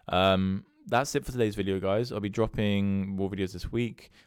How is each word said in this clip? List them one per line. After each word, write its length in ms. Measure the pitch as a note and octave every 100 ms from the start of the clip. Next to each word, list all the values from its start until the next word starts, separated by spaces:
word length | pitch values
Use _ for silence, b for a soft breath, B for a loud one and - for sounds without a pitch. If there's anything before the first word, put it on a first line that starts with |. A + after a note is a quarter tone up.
| -
um, 580 | F#2 F#2+ F#2+ F#2+ G2 - _ -
that's 300 | A#2+ C#3 C#3+
it 100 | -
for 60 |
today's 240 | B2 A2 G2+
video, 240 | G2 F#2+
guys. 320 | F#2+ G#2 A#2+
I'll 80 | G#2
be 100 | G2+
dropping 760 | G#2+ A2 A2+ G#2 G2+ G2 G2 G2
more 200 | G2 G2
videos 260 | G2 F#2
this 180 | F2 -
week. 400 | A#2 A#2 F#2 - b